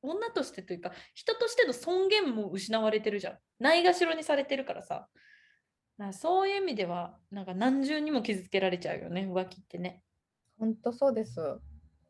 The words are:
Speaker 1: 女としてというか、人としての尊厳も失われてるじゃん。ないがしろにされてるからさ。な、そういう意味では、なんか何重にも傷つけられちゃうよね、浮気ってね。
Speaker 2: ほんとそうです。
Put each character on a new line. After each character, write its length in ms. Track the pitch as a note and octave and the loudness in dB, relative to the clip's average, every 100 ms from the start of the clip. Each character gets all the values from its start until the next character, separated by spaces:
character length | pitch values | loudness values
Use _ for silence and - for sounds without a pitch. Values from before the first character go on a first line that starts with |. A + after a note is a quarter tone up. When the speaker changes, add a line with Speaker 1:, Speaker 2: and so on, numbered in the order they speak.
Speaker 1:
女 300 | C4+ F#4+ A4+ | -6 -4 -2
と 120 | F4+ | -4
し 80 | C4 | -4
て 100 | - | -8
と 100 | F#3 | -10
い 40 | F3 | -8
う 40 | |
か、 120 | F#3 - - | -8 -12 -18
人 220 | - - A4+ | -6 -2 0
と 120 | A#4 | 2
し 80 | - | 4
て 100 | E4+ | 2
の 80 | |
尊 340 | B3 E4 F#4 F#4+ | 0 0 2 4
厳 280 | G#4+ D#4+ A3 | 2 2 -2
も 140 | G3+ | -4
失 300 | F#3+ F#3+ A3 | -6 -2 0
わ 120 | G#3+ | 2
れ 100 | G#3+ | 2
て 100 | G#3+ | 0
る 80 | G3+ | -2
じ 80 | - | -4
ゃ 40 | |
ん。 60 | - _ - | -10 _ 0
な 160 | C4 E4+ | 4 6
い 80 | |
が 100 | F4+ | 6
し 120 | F4 E4+ | 6 2
ろ 80 | |
に 100 | D#4+ | 2
さ 120 | D#4 C#4 | 0 0
れ 100 | C#4 | 2
て 100 | C4+ | -2
る 100 | C4 | -4
か 80 | |
ら 100 | - | -8
さ。 260 | - - - _ - - _ _ _ _ _ - | -8 -8 -10 _ -20 -20 _ _ _ _ _ -12
な、 160 | G3 | -10
そ 320 | F#3+ D#4+ F#4 G4 | -4 2 4 4
う 40 | |
い 100 | G4+ | 0
う 20 | |
意 40 | F#4 | 0
味 80 | G#3 | 0
で 100 | F3 | -2
は、 340 | F3 F3 - _ | -2 -6 -12 _
な 120 | G3+ | -10
ん 20 | F#3 | -6
か 80 | |
何 300 | F#3 B3 C4+ | 0 2 4
重 160 | C4+ D4+ | 2 0
に 120 | D4+ | 0
も 100 | C4+ | 0
傷 220 | A3+ F#3+ | 0 -4
つ 60 | F3+ | 0
け 100 | G3 | 2
ら 100 | F#3+ | 2
れ 80 | F3 | 0
ち 100 | F3 | -2
ゃ 60 | F3 | -6
う 40 | |
よ 100 | E3 | -4
ね、 180 | F3+ F#3+ | -4 -2
浮 220 | F3+ F#3 | -2 -4
気 120 | - | -8
っ 20 | |
て 140 | - F3 | -14 -8
ね。 260 | F3+ F3 _ _ _ _ _ - | -8 -8 _ _ _ _ _ -4
Speaker 2:
ほ 80 | A3 | -2
ん 80 | A3 | -2
と 160 | A#3+ | -4
そ 160 | A#3+ C#4 | 0 2
う 40 | |
で 120 | A3 G#3+ | 2 -2
す。 140 | - D3 - - - - _ | -6 -6 -6 -12 -20 -20 _